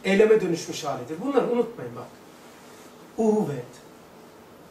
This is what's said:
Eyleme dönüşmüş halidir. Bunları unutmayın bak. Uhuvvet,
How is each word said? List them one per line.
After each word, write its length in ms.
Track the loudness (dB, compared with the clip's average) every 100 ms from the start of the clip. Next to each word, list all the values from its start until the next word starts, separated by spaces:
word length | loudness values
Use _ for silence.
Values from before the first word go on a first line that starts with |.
Eyleme 380 | 0 4 6 6
dönüşmüş 420 | 2 -4 -6 -8
halidir. 380 | -6 -6 -8 -8
Bunları 300 | -2 0 2
unutmayın 440 | 0 -2 -6 -14 -14
bak. 120 | -16 -20 -20 -20 -20 -20 -20 -20 -20 -20 -12 -2
Uhuvvet, 480 | 2 2 0 -6 -10 -18 -20 -20 -20 -20 -20 -20 -20 -20 -20